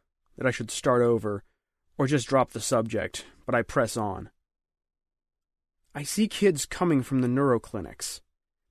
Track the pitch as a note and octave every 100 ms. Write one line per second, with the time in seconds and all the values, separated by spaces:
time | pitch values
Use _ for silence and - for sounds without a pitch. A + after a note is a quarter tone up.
0 | _ _ _ - B2+ - A2 - C#3+ B2
1 | A#2+ A#2 G#2+ G2+ - _ _ _ _ -
2 | C3+ D3 A#2 C3+ B2 - - B2 A2+ A2
3 | F2 - - - - A#2+ G#2+ - A#2 -
4 | G#2+ F#2+ G2 - _ _ _ _ _ _
5 | _ _ _ _ _ _ _ _ _ C#3+
6 | C#3+ - G#3+ - G3+ D3+ - - F3+ D3
7 | B2 C3 B2 B2 C#3+ A#2+ - G#2+ D2 -
8 | - - _ _ _ _ _